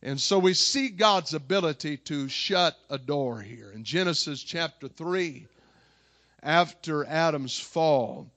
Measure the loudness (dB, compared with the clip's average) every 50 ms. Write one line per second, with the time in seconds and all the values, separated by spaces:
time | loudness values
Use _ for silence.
0 | -6 -6 -4 -4 0 2 2 6 6 4 4 4 2 2 2 0 0 -2 0 4
1 | 4 6 6 4 2 -2 -6 -6 -4 0 0 2 2 0 -2 -2 -6 -8 -8 -8
2 | _ -8 -6 -6 -4 -6 -6 -6 -4 0 2 2 2 2 0 _ _ _ -10 -8
3 | -4 -2 -2 -2 0 -2 -4 -6 -10 -12 -14 -16 -18 -16 -16 -14 -10 -4 -2 0
4 | 0 0 0 0 -2 -4 -4 -8 -10 -8 -6 -4 -4 -4 -6 _ -16 -16 -14 -10
5 | -6 -4 -2 -2 -2 -4 -6 -12 -18 -20 _ _ _ _ _ _ _ _ _ _
6 | _ _ _ _ _ _ _ _ -2 4 4 4 4 4 0 _ -6 -4 -2 -2
7 | -2 -2 0 2 2 2 2 0 -4 -6 -6 -8 -8 -6 -2 2 4 4 6 4
8 | 4 0 -4 -10 -14 -18 _